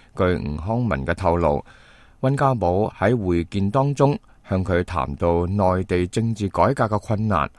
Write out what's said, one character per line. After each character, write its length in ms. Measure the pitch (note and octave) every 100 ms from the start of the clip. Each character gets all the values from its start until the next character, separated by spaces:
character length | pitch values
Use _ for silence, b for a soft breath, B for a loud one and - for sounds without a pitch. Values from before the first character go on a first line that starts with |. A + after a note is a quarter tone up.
| b -
據 60 | F#2 F2 B1+
吳 120 | D2+
康 220 | E2 A#2
民 260 | A#2 C#2 C2+
嘅 80 |
透 240 | E2+ F#2 F2
露， 260 | E2 D2 - b b b b b
溫 160 | C3 C#3
家 180 | C#3
寶 400 | B2 F2+ F2+ G#2 -
喺 160 | G2 B2
會 300 | F#2 E2+ E2+
見 260 | G2+ G2
當 240 | C3+ C#3+ C3+
中 240 | C#3 - b b -
向 160 | F#2+ F2
佢 180 | F2+
談 320 | F2+ F2 C2 C#2
到 300 | F2 E2+ F2
內 360 | G2+ F#2 F#2 F#2
地 200 | F2+ F2+
政 280 | - A2+ A2
治 140 | G2
改 240 | - F#2+
革 100 | C3+
嘅 160 | A#2 G#2
困 300 | - G#2+ A2
難， 200 | F2+ C#2